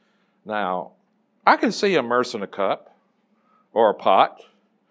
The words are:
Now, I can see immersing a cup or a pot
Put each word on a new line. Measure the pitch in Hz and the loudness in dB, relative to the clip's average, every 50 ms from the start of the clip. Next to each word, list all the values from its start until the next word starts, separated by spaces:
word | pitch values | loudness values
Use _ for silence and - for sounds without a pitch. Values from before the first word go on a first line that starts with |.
| _ _ _ _ _ _ _ _ - | _ _ _ _ _ _ _ _ -12
Now, | - 107 107 101 90 92 90 82 - _ _ _ _ _ _ _ _ _ _ - | -8 -6 -6 -4 -4 -4 -6 -8 -10 _ _ _ _ _ _ _ _ _ _ 2
I | - 269 | 2 2
can | 320 - 247 | 2 2 -2
see | 185 - - 202 190 | -4 -2 -2 0 0
immersing | 151 123 117 120 123 123 - - 110 | 0 0 0 0 -2 -2 -2 -6 -10
a | 98 92 | -10 -8
cup | - - 98 98 139 - - _ _ _ _ _ _ _ _ _ _ _ _ _ _ _ _ _ | -6 -4 -2 -2 -2 -4 -8 _ _ _ _ _ _ _ _ _ _ _ _ _ _ _ _ _
or | - 107 117 107 | 0 2 2 2
a | 98 | 2
pot | - - 110 95 98 127 - - - - _ _ _ _ _ _ _ _ _ | 2 2 2 4 4 2 2 -2 -10 -20 _ _ _ _ _ _ _ _ _